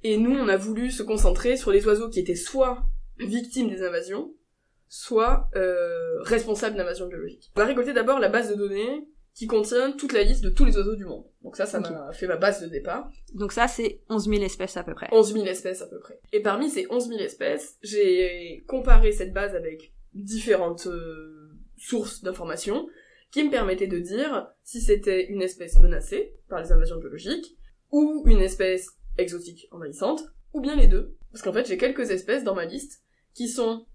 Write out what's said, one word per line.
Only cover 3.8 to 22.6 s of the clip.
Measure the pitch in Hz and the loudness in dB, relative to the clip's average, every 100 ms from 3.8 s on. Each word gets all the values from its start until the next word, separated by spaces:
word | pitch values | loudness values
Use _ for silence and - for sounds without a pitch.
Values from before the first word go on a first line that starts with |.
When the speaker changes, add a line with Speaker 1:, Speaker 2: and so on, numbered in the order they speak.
Speaker 1:
invasions, | 185 170 180 208 330 - _ _ _ _ _ | -6 -6 -6 -10 -10 -16 _ _ _ _ _
soit, | - - 220 233 262 - 196 | -18 -2 0 4 4 2 -2
euh, | 185 180 175 170 165 165 | -2 -2 -4 -6 -6 -6
responsables | - 226 226 208 220 208 | -2 -2 0 -4 -4 -4
d'invasions | 175 165 180 | -6 -6 -10
biologiques. | 170 165 - _ - | -10 -14 -16 _ 0
On | |
a | 220 | 0
récolté | 254 247 | 0 -2
d'abord | 247 226 269 | 0 0 2
la | 208 | 2
base | 226 220 | 0 -2
de | |
données | 208 202 196 226 294 294 _ _ | -4 -4 -4 -4 -6 -12 _ _
qui | - 226 | -12 -2
contient | 226 208 247 269 | -2 0 0 -2
toute | 277 277 | -4 -2
la | 226 | 2
liste | 202 - | 4 4
de | - | 2
tous | - | 6
les | 277 - | 8 6
oiseaux | 196 214 | 2 -4
du | |
monde. | 185 117 - _ | -10 -14 -16 _
Donc | - - | -18 -8
ça, | 214 | -6
ça | - | -4
Speaker 2:
Ok. | 170 | -6
Speaker 1:
m'a | 165 143 | -10 -12
fait | - 185 | -10 -6
ma | 165 | 0
base | 190 - | 0 0
de | 170 | -8
départ. | 139 - 254 - - - | -10 -8 -10 -10 -18 -18
Speaker 2:
Donc | 196 202 | -8 -6
ça, | - 240 | -2 -2
c'est | - 226 - _ | 0 -6 -6 _
onze | 220 208 | -4 0
mille | 208 | -2
espèces | 190 - 185 180 | -2 -6 -10 -8
à | |
peu | 170 | -12
près. | 160 - | -12 2
Speaker 1:
Onze | 220 208 | 4 4
mille | 220 190 | 0 -4
espèces | 185 185 185 | -6 -8 -10
à | - | -12
peu | - | -18
près. | - - - | -20 -20 -4
Et | 214 | -2
parmi | 208 208 294 | 0 -2 -2
ces | 190 185 | -4 -4
onze | 240 240 | -4 -4
mille | 220 | -6
espèces, | 180 - - - - _ | -8 -4 -4 -4 -8 _
j'ai | 202 208 196 180 185 175 170 160 - | -6 0 2 2 0 -6 -14 -16 -8
comparé | 262 247 220 214 | -4 8 8 8
cette | 208 185 | 2 -4
base | 190 202 | -4 -4
avec | 185 165 160 - - - | -6 -8 -12 -20 -20 -20
différentes, | 202 196 220 226 190 175 170 185 | -16 -10 -8 0 0 0 -6 -10
euh, | 170 165 156 156 156 151 160 - - | -10 -12 -16 -20 -20 -20 -20 -20 -20
sources | - 233 214 - | -6 -6 -6 -8
d'informations | 185 185 165 - | -10 -8 -10 -8